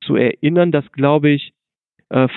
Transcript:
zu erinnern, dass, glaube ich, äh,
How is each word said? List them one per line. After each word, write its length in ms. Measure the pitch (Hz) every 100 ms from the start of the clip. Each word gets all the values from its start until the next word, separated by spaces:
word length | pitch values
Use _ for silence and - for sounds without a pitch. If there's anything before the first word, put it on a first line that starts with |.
zu 120 | -
erinnern, 560 | 113 123 - 147 175 175
dass, 220 | 147 -
glaube 380 | 139 139 151 147
ich, 220 | 143 - _ _ _ _ _ -
äh, 180 | 127 131